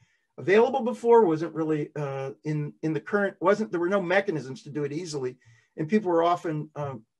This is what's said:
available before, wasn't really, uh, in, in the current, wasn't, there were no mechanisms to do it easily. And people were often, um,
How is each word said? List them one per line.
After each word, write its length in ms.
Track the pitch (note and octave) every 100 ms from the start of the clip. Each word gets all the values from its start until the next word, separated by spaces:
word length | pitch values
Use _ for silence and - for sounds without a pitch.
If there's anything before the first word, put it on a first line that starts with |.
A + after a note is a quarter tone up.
| _ _ _ -
available 440 | C3 G3+ B3 C4
before, 440 | A#3 A3+ A#3 A#3 G3+
wasn't 300 | D3+ E3 D#3
really, 340 | D#3 D#3 D3 D3+
uh, 360 | C#3+ C3+ C3+ C#3+
in, 300 | D3+ D3+ D3 -
in 100 | D#3+
the 80 | D#3
current, 340 | - G#3 G3 G3
wasn't, 300 | F3 G3+ G#3+
there 100 | F3
were 80 | F3
no 120 | G3+
mechanisms 600 | F3 F#3+ G3+ D#3 B2+ B2+
to 60 | D3+
do 140 | C#3+
it 100 | C#3
easily. 420 | D3 F3+ D3 B2+ B2 _ _ _ -
And 120 | D#3
people 220 | G#3+ F3+
were 120 | E3
often, 460 | E3+ F3 F3 D3+ D3+ D3
um, 280 | C#3+ C3 _